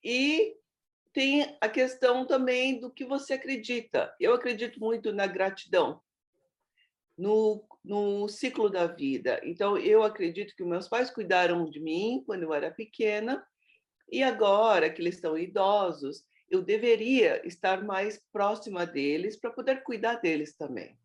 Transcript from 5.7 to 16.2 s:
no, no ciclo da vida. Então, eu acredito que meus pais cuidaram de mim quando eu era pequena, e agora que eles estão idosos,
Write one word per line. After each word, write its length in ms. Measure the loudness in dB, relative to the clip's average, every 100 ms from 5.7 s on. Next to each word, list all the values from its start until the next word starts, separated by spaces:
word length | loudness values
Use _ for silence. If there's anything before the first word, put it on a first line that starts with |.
| 2 2 -2 _ _ _ _ _ _ _ _ _ _ _ -8
no, 480 | 2 4 4 0 -6 -20
no 460 | -6 -2 0 0 -4
ciclo 400 | -4 -6 0 0
da 160 | 2 -2
vida. 560 | 0 -4 -2 -2 -2
Então, 320 | -4 -2 0 0
eu 280 | 4 6
acredito 500 | 4 0 -4 -4 -12 -8
que 80 |
meus 240 | -4 -4 -2
pais 220 | -2 -2
cuidaram 580 | -4 0 2 4 2 -2
de 120 | -6
mim 420 | -4 -2 -2 -4
quando 200 | -6 -6
eu 100 | -2
era 160 | -2 -4
pequena, 760 | -8 -14 -2 -2 0 -4 -6 -8 _ _ _ _ _ _
e 100 | 0
agora 680 | 0 2 4 6 6 6 4
que 100 | 0
eles 140 | -4 -4
estão 200 | -4 -4
idosos, 880 | -4 0 2 4 2 -2 -8 -10